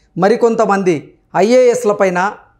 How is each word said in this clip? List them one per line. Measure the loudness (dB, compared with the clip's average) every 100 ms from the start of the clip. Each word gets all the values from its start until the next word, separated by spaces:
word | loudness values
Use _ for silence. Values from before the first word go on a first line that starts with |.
| _ -4
మరికొంతమంది | 0 2 0 0 0 0 0 -4 -6 _ _ -2
ఐఏఎస్లపైన, | 2 4 2 2 -2 -2 -2 -2 -4 -6 _ _